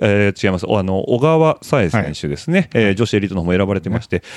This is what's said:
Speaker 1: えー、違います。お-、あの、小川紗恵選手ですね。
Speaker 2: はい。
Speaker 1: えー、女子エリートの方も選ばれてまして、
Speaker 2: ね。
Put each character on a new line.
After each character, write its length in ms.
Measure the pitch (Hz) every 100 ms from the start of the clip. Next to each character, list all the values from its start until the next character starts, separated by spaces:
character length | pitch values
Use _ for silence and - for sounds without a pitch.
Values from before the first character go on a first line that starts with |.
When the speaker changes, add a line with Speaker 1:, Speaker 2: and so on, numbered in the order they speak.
Speaker 1:
え 320 | 107 101 101 -
ー、 100 | 101
違 40 |
い 20 |
ま 80 | 90
す。 60 | -
お-、 100 | 110
あ 60 |
の、 160 | 95 95
小 200 | - 120
川 400 | 151 160 156 -
紗 220 | - 143
恵 60 | 87
選 240 | 110 76
手 140 | 73 76
で 80 | 71
す 160 | -
ね。 180 | 185 -
Speaker 2:
は 80 | 117
い。 20 |
Speaker 1:
え 60 | 104
ー、 40 | 95
女 100 | 113
子 100 | 107
エ 60 |
リ 60 | 98
ー 20 |
ト 60 | 95
の 60 |
方 40 | 85
も 80 |
選 120 | 90 98
ば 80 |
れ 60 | 95
て 100 | 82
ま 120 | 113
し 60 | -
て、 100 | 90
Speaker 2:
ね。 60 | -